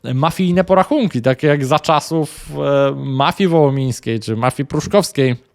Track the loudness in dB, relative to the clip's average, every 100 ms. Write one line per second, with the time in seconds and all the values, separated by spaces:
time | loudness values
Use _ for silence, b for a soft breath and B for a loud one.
0 | -4 -2 -2 0 0 0 4 2 4 0
1 | 0 0 0 0 0 0 2 0 2 0
2 | 0 -4 -4 -8 -12 -4 0 2 2 -2
3 | -6 0 0 0 2 4 2 2 -2 -4
4 | -4 -6 -4 -2 -2 -2 -4 -4 0 0
5 | 0 0 0 -2 _